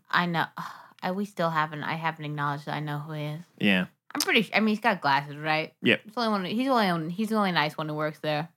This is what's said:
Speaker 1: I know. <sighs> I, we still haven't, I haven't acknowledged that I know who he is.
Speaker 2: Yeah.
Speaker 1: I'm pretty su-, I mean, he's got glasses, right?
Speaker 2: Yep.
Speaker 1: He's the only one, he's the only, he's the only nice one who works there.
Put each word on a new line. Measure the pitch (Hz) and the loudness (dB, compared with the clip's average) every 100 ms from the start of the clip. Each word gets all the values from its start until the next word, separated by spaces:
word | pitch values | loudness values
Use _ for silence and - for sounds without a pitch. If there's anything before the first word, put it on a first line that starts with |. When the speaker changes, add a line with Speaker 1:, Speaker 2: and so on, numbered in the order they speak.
| - | -2
Speaker 1:
I | - 175 | 0 2
know. | 165 - - - | 0 -2 -6 -12
<sighs> | - - - | -14 -20 -8
I, | 185 | -4
we | 185 | -4
still | 202 - 165 | -4 -2 0
haven't, | 160 156 151 | 2 0 -2
I | - | -6
haven't | 160 160 160 | -4 -4 -4
acknowledged | 147 147 147 147 147 | -6 -2 -2 -2 -4
that | |
I | 147 | -6
know | 151 147 | -4 -6
who | 151 | -6
he | 156 | -6
is. | 147 156 175 - | -6 -8 -12 -2
Speaker 2:
Yeah. | 104 98 185 _ - | 2 2 0 _ -12
Speaker 1:
I'm | - | -6
pretty | - 277 | 0 0
su-, | 180 | 2
I | - | 2
mean, | 220 | 2
he's | 214 | 2
got | 240 180 | 2 2
glasses, | 139 139 147 143 | 2 2 0 -6
right? | 156 156 160 _ | -2 -2 -2 _
Speaker 2:
Yep. | 131 - | 2 2
Speaker 1:
He's | - | 0
the | - | -2
only | 226 | 0
one, | 202 180 | 0 0
he's | 214 262 | 0 2
the | |
only, | 247 196 170 160 | 4 4 2 -2
he's | 180 220 | -2 0
the | 220 | 2
only | 202 | 2
nice | 165 151 151 | 2 0 -2
one | 156 | -4
who | |
works | 151 151 151 | -2 -4 -4
there. | 151 151 165 | -2 -2 -4